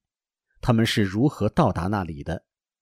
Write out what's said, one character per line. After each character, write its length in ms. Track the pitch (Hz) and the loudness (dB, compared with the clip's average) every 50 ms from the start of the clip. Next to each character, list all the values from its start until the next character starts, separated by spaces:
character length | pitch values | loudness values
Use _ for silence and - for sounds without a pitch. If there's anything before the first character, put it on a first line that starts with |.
| _ _ _ _ _ _ _ _ _ _ _ _ | _ _ _ _ _ _ _ _ _ _ _ _
他 120 | - - 117 | 0 2 4
们 120 | 110 113 | 4 2
是 180 | - - 117 104 | 2 2 2 0
如 240 | 95 95 107 131 | 0 0 0 0
何 220 | 151 - - 101 107 | 0 0 0 -2 0
到 240 | - - 160 113 85 | 2 2 2 2 0
达 140 | - 85 | -2 -2
那 180 | 92 110 101 92 | -2 -2 -4 -4
里 180 | 82 82 71 139 | -6 -8 -10 -8
的？ 220 | - 160 - - _ _ _ _ _ _ _ | -8 -8 -8 -10 _ _ _ _ _ _ _